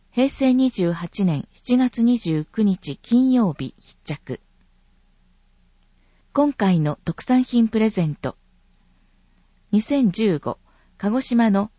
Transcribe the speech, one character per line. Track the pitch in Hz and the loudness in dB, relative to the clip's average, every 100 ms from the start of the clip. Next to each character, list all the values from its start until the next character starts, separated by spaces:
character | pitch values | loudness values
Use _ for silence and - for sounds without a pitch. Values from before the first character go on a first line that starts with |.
| _ | _
平 | 240 277 | -2 -2
成 | - 269 | 0 2
二 | 254 262 | 2 0
十 | - 170 | 0 -2
八 | 170 175 - | -2 -8 -2
年 | 190 143 - | -2 -2 -6
七 | - - 247 | -14 -2 0
月 | 254 - | 0 0
二 | 233 240 | 0 0
十 | 165 156 | 0 -4
九 | 151 - | -4 -2
日 | 208 185 - 135 | 0 0 -6 -12
金 | - 233 262 | 0 2 2
曜 | 254 202 | 2 0
日 | 143 131 - | -2 -10 -14
必 | - - | -20 -20
着。 | - 147 - 123 - _ _ _ _ _ _ _ _ _ _ _ _ _ _ _ _ _ _ | -10 -10 -10 -12 -14 _ _ _ _ _ _ _ _ _ _ _ _ _ _ _ _ _ _
今 | - 294 | 0 0
回 | - 196 175 | 0 0 2
の | 147 - | 0 -4
特 | - - | -8 -8
産 | - 254 | 0 0
品 | 254 240 226 | 2 0 0
プ | 220 | 2
レ | 220 | 0
ゼ | 196 160 | 0 -4
ン | - | -4
ト。 | 131 - _ _ _ _ _ _ _ _ _ _ _ _ _ | -8 -10 _ _ _ _ _ _ _ _ _ _ _ _ _
二 | 208 | -2
千 | - 285 226 | 0 2 2
十 | 175 220 151 | 2 0 0
五、 | - - _ _ _ _ | -4 -8 _ _ _ _
鹿 | 202 | -4
児 | 262 | -2
島 | - 233 226 | 0 2 4
の | 196 214 | 2 0